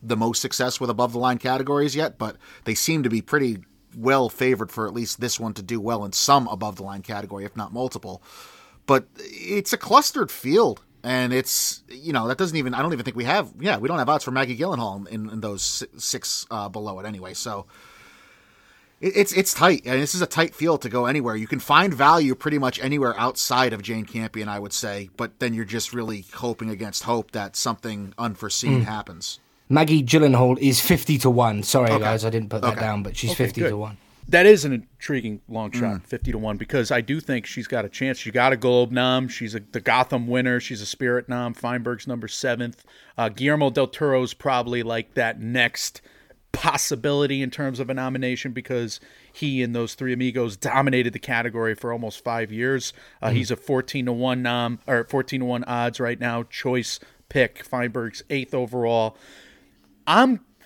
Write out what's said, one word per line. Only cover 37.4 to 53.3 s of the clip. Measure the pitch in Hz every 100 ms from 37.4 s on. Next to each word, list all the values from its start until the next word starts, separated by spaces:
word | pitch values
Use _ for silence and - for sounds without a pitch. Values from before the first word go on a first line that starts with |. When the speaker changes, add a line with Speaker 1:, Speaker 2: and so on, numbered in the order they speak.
| -
Speaker 3:
she's | - 110
got | 123
a | 101
chance. | - 135 123
She | 113
got | 120 131
a | 131
Globe | 123 123 120
nom. | 123 127 127 127
She's | - 113
a, | 107 101
the | 117
Gotham | 120 120 127 123 120
winner. | 127 127 123
She's | - 113
a | 104
Spirit | - 127 123 123
nom. | 123 120
Feinberg's | 113 120 123 120 120 -
number | 120 110
seventh. | - 131 120 120 - _ - - -
Uh, | 113
Guillermo | 104 139 151 139
del | 139 127
Toro's | - 151 131 127
probably, | - 147 127 120 120
like, | 113 117 113
that | - 113 113
next | 110 123 117 - - - _ _ _ _ _
possibility | - 165 143 - 131 143 143 143 139
in | 131
terms | - 139 120
of | 127
a |
nomination | 131 131 131 127 127 135
because | 120 - 123 117 - - - _
he | - 151 131
and | 123
those | 117 117
Three | - 127
Amigos | 123 127 120 117 101
dominated | 135 131 139 127 120
the | 110
category | - 117 117 117 113 107
for | 120
almost | 117 113 -
five | 120 117 107
years. | 107 127 135 - - - -
Uh, |
Speaker 2:
Mm. | 117